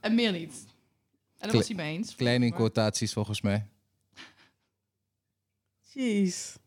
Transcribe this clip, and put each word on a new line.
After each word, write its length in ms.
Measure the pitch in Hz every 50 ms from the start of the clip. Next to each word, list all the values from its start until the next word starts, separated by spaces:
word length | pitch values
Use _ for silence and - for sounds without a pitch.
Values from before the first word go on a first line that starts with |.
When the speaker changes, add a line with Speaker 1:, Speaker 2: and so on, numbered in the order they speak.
Speaker 1:
En 140 | - 208 220
meer 180 | 226 240 220
niet." 200 | 190 170 165 160
En 140 | - - - - _ _ _ _ _ _ _ _ _ _ _ _ _ _
daar 100 | - 208
Speaker 2:
Kle-, 100 | 214 226
Speaker 1:
was 80 | -
hij 100 | - 226
mee 200 | 175 160 151 156
eens. 180 | 170 226 - -
Speaker 2:
klein 260 | - 131 120 123 123
in 60 | 123 117
Speaker 1:
Maar 100 | 104 -
Speaker 2:
quotaties, 540 | 113 110 - - 110 107 104 - 113 104
volgens 280 | - 110 107 107 107 -
mij. 260 | - 104 98 104 104 104 _ _ _ _ _ _ _ _ _ - - - _ _ - _ _ _ _ _ _ _ _ _ _ _ _ _ _ _ _ _ _ _ _ _ _ _ _ _ _ _ _ _
Speaker 3:
Jeez. 640 | - 277 262 240 214 202 196 185 175 - - - - - _